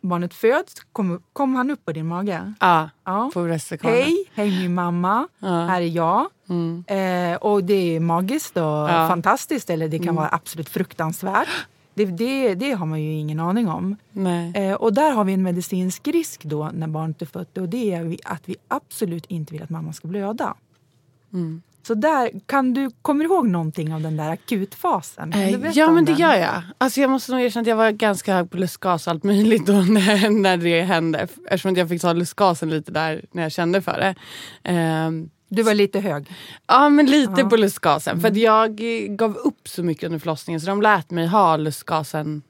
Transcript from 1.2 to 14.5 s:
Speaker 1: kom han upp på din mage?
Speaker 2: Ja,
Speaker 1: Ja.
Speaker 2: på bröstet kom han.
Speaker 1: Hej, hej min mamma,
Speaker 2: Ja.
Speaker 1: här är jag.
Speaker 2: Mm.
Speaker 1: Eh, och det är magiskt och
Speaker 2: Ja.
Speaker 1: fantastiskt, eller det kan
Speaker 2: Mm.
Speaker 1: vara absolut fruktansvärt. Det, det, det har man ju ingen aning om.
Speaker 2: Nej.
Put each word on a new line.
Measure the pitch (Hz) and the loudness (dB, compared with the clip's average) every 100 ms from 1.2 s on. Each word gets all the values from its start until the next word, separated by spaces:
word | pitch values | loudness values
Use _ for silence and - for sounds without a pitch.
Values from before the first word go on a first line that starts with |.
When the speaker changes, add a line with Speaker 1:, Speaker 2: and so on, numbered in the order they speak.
| _ | _
Speaker 1:
kom | - 277 | -4 0
han | 262 254 | 0 -2
upp | 294 | -4
på | - | -6
din | 160 160 | -6 -4
mage? | 175 202 170 185 214 | -4 -4 -4 -8 -2
Speaker 2:
Ja, | 185 165 156 _ | 2 2 0 _
Speaker 1:
Ja. | - 196 247 | -6 -4 -2
Speaker 2:
på | 185 | -2
bröstet | 170 165 - 175 | -2 -2 -4 -4
kom | 233 | 0
han. | 233 | 2
Speaker 1:
Hej, | 285 339 381 | 2 0 -2
hej | - 208 | -4 -2
min | 185 180 | 0 -2
mamma, | 175 175 175 180 214 330 _ | -2 -2 -2 0 0 -2 _
Speaker 2:
Ja. | 190 175 170 | -4 -2 0
Speaker 1:
här | 185 | -2
är | 170 | -2
jag. | 165 160 196 359 _ _ | -2 0 0 -2 _ _
Speaker 2:
Mm. | 175 165 170 175 | -4 -4 -6 -6
Speaker 1:
Eh, | 196 190 180 175 170 | -4 -2 -2 -2 -2
och | 214 208 | 0 0
det | 185 202 175 160 | 2 2 2 0
är | |
magiskt | 165 170 190 294 - - | 0 0 0 -4 -4 -4
och | |
Speaker 2:
Ja. | 156 151 151 170 160 | -2 -2 2 2 2
Speaker 1:
fantastiskt, | 180 196 240 - 285 - | 2 2 0 0 -6 -4
eller | 165 160 | -4 -2
det | 156 | -2
kan | 170 | -2
Speaker 2:
Mm. | 165 | 0
Speaker 1:
vara | 151 | 0
absolut | 165 - 160 151 | -2 -6 -12 -8
fruktansvärt. | - 160 - 160 170 185 196 - - - _ _ | -4 -6 -4 -6 -4 -2 -2 -2 -6 -10 _ _
Det, | - | -2
det, | 202 175 233 269 254 | -2 0 -2 0 0
det | 180 269 | 0 -2
har | 226 160 | -2 -2
man | 156 | -4
ju | 151 | -4
ingen | 156 151 151 | -4 -4 -4
aning | 170 208 220 | 0 0 0
om. | 160 180 208 _ | -2 -4 -6 _
Speaker 2:
Nej. | 202 190 170 170 | -4 -2 -2 -2